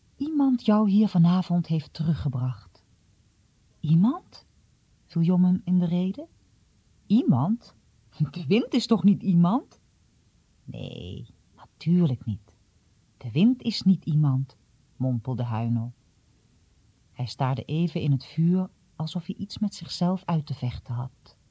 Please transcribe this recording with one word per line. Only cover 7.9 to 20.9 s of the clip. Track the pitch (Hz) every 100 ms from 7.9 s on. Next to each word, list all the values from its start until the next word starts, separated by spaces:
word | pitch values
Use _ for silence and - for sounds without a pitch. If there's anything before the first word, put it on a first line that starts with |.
| _ _ - 151
De | 175 143
wind | 208 494
is | 254 -
toch | 208
niet | 202 190
iemand?" | 190 175 175 247 - _ _ _ _ _ _ _ _ _
"Nee, | - 113 98 - 87 95 120 _ _ -
natuurlijk | - _ 160 175 165 117 -
niet. | 101 - _ _ _ _ _ _ _
De | 120
wind | 127 220 254
is | 233 -
niet | 285 - -
iemand," | 151 147 131 135 _ _ _ _ -
mompelde | 131 120 120 120
Huino. | 120 110 117 117 120 - _ _ _ _ _ _ _ _ _ _ _
Hij | - 123
staarde | - 131 131
even | - 156 170 175
in | 151
het | 131 -
vuur, | - 165 185 185 _ _ -
alsof | 160 175 -
hij | -
iets | 202 -
met | 208 -
zichzelf | 175 - 175 185 -
uit | 165 147
te |
vechten | 135 123 - -